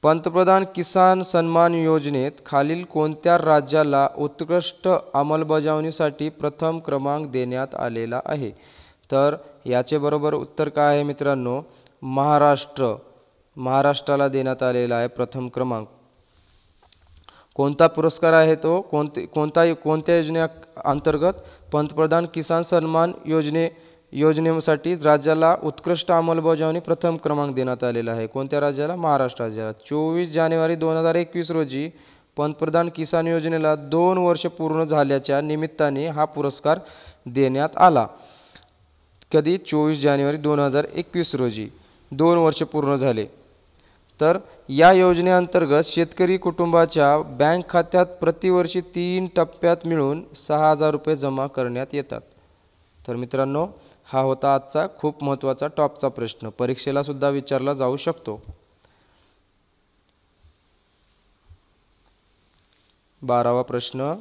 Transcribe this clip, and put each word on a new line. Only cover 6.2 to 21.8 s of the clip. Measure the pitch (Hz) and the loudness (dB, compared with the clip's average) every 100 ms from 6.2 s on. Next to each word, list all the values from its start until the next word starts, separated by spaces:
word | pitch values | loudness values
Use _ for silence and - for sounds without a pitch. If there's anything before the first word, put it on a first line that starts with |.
| 151 | -8
प्रथम | 151 147 147 160 165 | -4 -8 -4 -4 -4
क्रमांक | 160 139 139 147 151 | -4 -4 -2 -4 -4
देण्यात | 127 123 127 135 | -4 -4 -4 -6
आलेला | - 123 113 113 120 | -6 -6 -6 -6 -6
आहे? | - 147 123 - _ - - _ _ | -6 -6 -8 -12 _ -20 -20 _ _
तर | 135 143 147 - - - | 2 2 0 -10 -16 -2
याचे | 123 127 151 | -2 0 -2
बरोबर | 143 151 147 | 0 0 -2
उत्तर | 147 - - 151 | -4 -6 -4 -4
काय | 147 147 | 2 2
आहे | 147 | 2
मित्रांनो? | 143 143 143 135 123 127 160 _ _ _ | 0 -2 -2 -2 -2 -6 -8 _ _ _
महाराष्ट्र, | 135 135 143 147 147 139 - - 127 104 - _ _ _ _ - | -6 -2 2 4 4 4 -2 -4 -2 -4 -10 _ _ _ _ -10
महाराष्ट्राला | 127 135 143 143 - 139 139 | -2 2 2 0 -2 0 0
देण्यात | 135 131 131 | 0 -2 -2
आलेला | 127 123 120 117 | -2 0 0 0
आहे | 120 | -2
प्रथम | - 123 135 127 | -4 -6 -6 -8
क्रमांक. | 120 127 117 107 _ _ _ _ _ _ _ _ _ _ _ _ - - _ _ | -6 -4 -6 -8 _ _ _ _ _ _ _ _ _ _ _ _ -20 -20 _ _
कोणता | - 139 143 165 | -2 -2 4 4
पुरस्कार | 160 156 - 165 | 4 -2 0 4
आहे | 160 160 | 6 6
तो? | 160 160 175 | 2 0 -2
कोणते, | 196 147 147 147 - | -2 -4 -2 -6 -6
कोणता, | - 151 151 170 | -4 -2 2 2
कोणत्या | 165 156 156 156 170 | 0 -2 -2 2 0
योजने | 156 165 160 - - - | 0 -2 -4 -6 -20 -8
अंतर्गत? | - 143 151 147 165 190 - - - | -4 -2 0 0 0 -2 -14 -20 -6
पंतप्रधान | 151 | -4